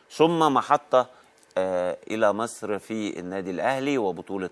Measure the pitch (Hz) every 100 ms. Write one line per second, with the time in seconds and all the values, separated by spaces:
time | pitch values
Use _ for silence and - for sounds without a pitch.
0 | _ - 160 165 156 131 - 147 - 131
1 | 120 - _ _ _ - 92 90 90 82
2 | - 110 110 101 113 - 104 101 - 110
3 | 104 - 87 95 92 87 92 135 135 139
4 | 104 87 90 98 92